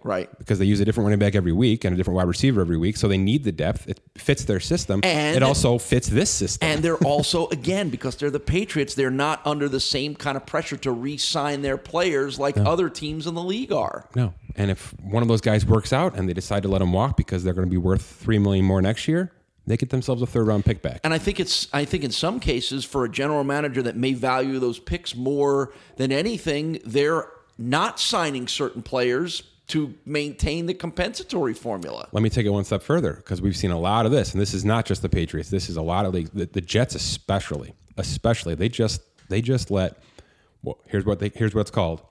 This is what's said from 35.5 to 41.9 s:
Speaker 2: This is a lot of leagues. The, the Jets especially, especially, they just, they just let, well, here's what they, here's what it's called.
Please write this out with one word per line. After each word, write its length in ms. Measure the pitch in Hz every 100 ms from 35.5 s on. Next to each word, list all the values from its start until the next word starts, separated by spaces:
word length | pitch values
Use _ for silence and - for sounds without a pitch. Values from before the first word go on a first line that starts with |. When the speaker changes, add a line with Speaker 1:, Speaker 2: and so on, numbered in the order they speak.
Speaker 2:
This 200 | 95 87
is 60 | 82
a 60 |
lot 220 | 80 90
of 80 | 101
leagues. 180 | 92 80
The, 140 | 101 90
the 140 | 101
Jets 340 | 85 107 131 -
especially, 760 | - - - 98 - 76 - - _ -
especially, 580 | 67 71 113 117 85 80
they 120 | 104
just, 320 | - 110 - - _ _
they 100 | 98
just 300 | 113 131 -
let, 260 | 98 92 - _ - - _ _ _
well, 160 | - 65 _
here's 180 | 101 98
what 140 | 98
they, 100 | 101
here's 200 | - 110
what 80 | 107
it's 80 | 104
called. 320 | - 85